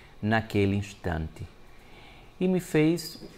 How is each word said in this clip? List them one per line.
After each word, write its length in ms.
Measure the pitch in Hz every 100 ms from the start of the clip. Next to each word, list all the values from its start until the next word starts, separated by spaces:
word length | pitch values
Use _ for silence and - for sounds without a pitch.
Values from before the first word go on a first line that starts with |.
| - -
naquele 540 | 104 113 110 104 98
instante. 720 | 101 98 - 90 80 80 - - - - - - - - - - -
E 60 | 185
me 100 | 185
fez 640 | - 156 156 170 - - -